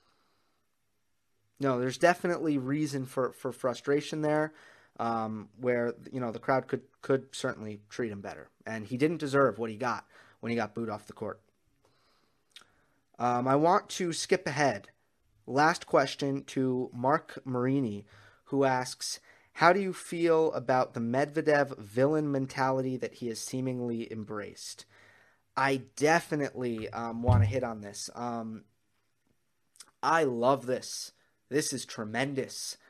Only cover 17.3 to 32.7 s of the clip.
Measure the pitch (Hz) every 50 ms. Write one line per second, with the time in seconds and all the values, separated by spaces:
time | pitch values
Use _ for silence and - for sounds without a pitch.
17.3 | - - - 135 127 123 123 131 135 143 135 113 101 101 107 _ - - - -
18.3 | _ _ _ - - 139 139 131 131 127 127 131 - - - - - - _ -
19.3 | - _ _ _ - - 160 170 180 202 196 185 180 - - - 175 170 170 170
20.3 | 160 160 160 156 - 123 123 117 127 127 131 - - 123 117 117 120 131 147 151
21.3 | 147 160 151 151 147 143 143 131 131 - 107 101 104 123 135 143 156 156 151 147
22.3 | 139 135 135 131 - 143 131 131 135 131 127 131 131 123 - 107 - - 123 117
23.3 | 110 - - - - 131 131 131 127 123 120 120 117 113 117 - 110 110 104 104
24.3 | 110 104 98 - - - - - - - - _ _ - - - _ _ _ _
25.3 | _ _ _ _ - 131 135 139 139 131 - - - - 139 156 160 170 - -
26.3 | 160 151 143 123 - 120 127 120 117 110 110 - - 107 117 117 113 117 120 123
27.3 | 113 101 101 104 131 131 127 117 113 107 104 101 104 - - - - 117 120 120
28.3 | 117 117 113 110 110 113 - _ _ _ _ _ _ _ _ _ _ _ _ _
29.3 | _ _ _ _ _ _ _ _ _ _ - _ _ - - 139 160 165 156 135
30.3 | 123 117 117 131 139 123 120 123 127 107 - - - - - - _ _ _ _
31.3 | _ _ _ - 123 147 147 - 139 120 - - - - 110 107 110 117 135 143
32.3 | 143 131 120 113 - - - -